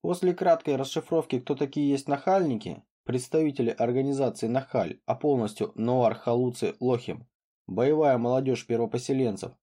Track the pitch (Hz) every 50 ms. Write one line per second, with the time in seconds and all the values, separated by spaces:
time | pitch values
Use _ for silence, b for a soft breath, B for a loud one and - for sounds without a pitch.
0 | - 165 180 180 - 180 175 - 185 180 165 165 - 156 139 131 135 135 - 160
1 | 156 - 165 165 151 - - 123 123 - 147 135 147 139 - 151 147 143 143 135
2 | - - 143 139 - - 190 196 185 151 123 107 - - - - _ _ _ _
3 | _ - 120 127 127 - - 160 160 151 135 - 123 117 113 - 123 120 120 131
4 | 135 139 139 135 139 120 - - - 113 120 131 131 - - 127 95 82 - -
5 | _ - 117 123 - 151 143 127 113 104 - - 107 - - - 110 117 127 127
6 | 120 110 110 - - 123 117 123 127 127 123 - - 101 - _ 120 127 127 120
7 | - - - - - _ _ _ _ _ _ _ _ - 92 98 120 139 156 151
8 | 156 143 131 120 117 120 123 131 135 131 127 117 - - 120 117 117 110 - 123
9 | 123 - 139 131 131 117 101 95 - - - _